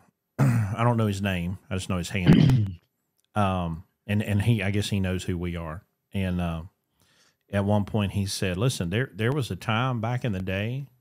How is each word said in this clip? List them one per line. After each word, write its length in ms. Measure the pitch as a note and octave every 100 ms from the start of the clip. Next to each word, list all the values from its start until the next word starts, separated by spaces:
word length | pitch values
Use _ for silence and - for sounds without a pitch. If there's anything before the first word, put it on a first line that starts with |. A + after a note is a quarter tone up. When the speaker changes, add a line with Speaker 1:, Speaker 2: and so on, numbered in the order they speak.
| _ _
Speaker 1:
<clears throat> 220 | _ -
I 420 | C3+ A#2 G2+ A2+
don't 140 | A#2+ A#2
know 100 | A2
his 140 | F#2+
name. 360 | G2+ F2+ E2+ G2+ -
I 60 | F#2+
just 120 | -
know 80 | F#2
his 100 | F2
handle. 560 | G2 F2 - D#3 B2+ G2
Speaker 2:
<clears throat> 40 | F2 _ _ _ _ _ G#2+
Speaker 1:
Um, 480 | G2 F#2 F2 E2 - _ -
and, 160 | G#2
and 180 | G#2+ G2+
he, 220 | G#2 A2+
I 80 | F#2+
guess 180 | G2+ -
he 100 | G2+
knows 240 | F#2 F2+ -
who 120 | F2
we 180 | F2 E2+
are. 280 | E2 D#2 - _ _
And, 300 | G2 F#2+ F2+
uh, 220 | F2 E2 F2 _ _ _ _ _ _ _ _
at 140 | G2+ G2+
one 200 | G#2 G2
point 280 | A2+ G2
he 120 | G#2 G2
said, 320 | - F#2+ F2+
"Listen, 320 | B2+ - F2
there, 220 | G#2 C3+
there 180 | G2 A2
was 200 | D3 A2+
a 40 | F2+
time 460 | - G#2 C3 A#2+
back 240 | A2+ B2 B2
in 60 |
the 100 | F#2
day 460 | F#2+ F#2+ G#2+ C3 C#3+ _